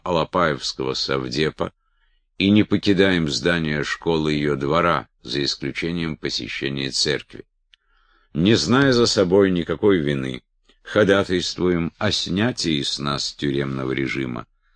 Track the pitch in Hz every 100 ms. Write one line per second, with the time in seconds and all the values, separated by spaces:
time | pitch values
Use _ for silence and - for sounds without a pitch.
0 | - 87 78 92 85 67 - - 65 65
1 | - 69 64 65 78 - 87 - _ _
2 | _ _ _ - 95 104 101 104 104 92
3 | 98 90 78 64 80 87 80 76 69 -
4 | 85 82 78 76 73 71 69 80 85 73
5 | 60 _ - 65 69 - 69 69 85 87
6 | 82 76 71 - 57 - 67 69 67 -
7 | 76 65 - - - _ _ _ _ _
8 | _ _ _ 71 90 110 76 123 139 120
9 | 113 - 92 95 98 90 82 82 104 95
10 | 71 69 64 64 - _ _ _ - 104
11 | 95 98 95 90 80 - 90 87 85 -
12 | 104 - - 90 117 120 85 76 67 -
13 | 71 71 - - 73 69 69 67 65 65
14 | 67 65 65 60 57 _ _